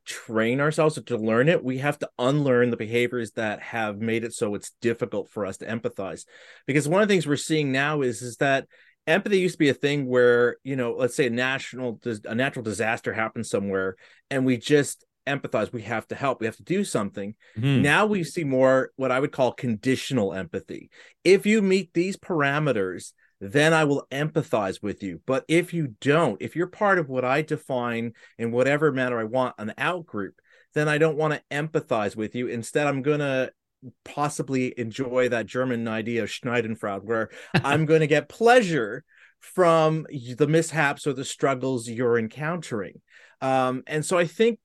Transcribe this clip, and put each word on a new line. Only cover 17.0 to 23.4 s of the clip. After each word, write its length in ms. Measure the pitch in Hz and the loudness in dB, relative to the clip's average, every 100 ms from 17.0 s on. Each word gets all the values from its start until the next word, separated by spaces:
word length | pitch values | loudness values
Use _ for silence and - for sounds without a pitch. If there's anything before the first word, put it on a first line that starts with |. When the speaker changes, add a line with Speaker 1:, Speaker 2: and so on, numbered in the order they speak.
| 101 104 101 110 _ 110 | -4 -6 -10 -10 _ -4
Speaker 2:
Mm-hmm. 260 | 135 131 | 2 4
Speaker 1:
Now 220 | 143 160 214 | 4 4 2
we 200 | 208 165 | 0 -4
see 180 | - | -4
more 480 | 143 131 131 131 127 - | 0 4 4 4 2 -2
what 140 | 131 | -2
I 80 | 127 | 0
would 100 | 143 | 0
call 220 | - 123 | 0 0
conditional 800 | - 123 107 131 131 - 131 98 | 0 -4 -2 0 0 0 0 0
empathy. 560 | 90 87 98 - 82 - - - _ | -4 -8 -8 -10 -14 -16 -20 -20 _
If 220 | - 190 202 | 4 4 4
you 160 | 220 | 2
meet 320 | 196 190 170 | 4 2 0
these 240 | 170 185 185 | -2 -2 -4
parameters, 960 | - 170 139 143 151 113 92 90 - - _ | -4 0 2 2 2 0 -2 -4 -12 -20 _
then 320 | - | -16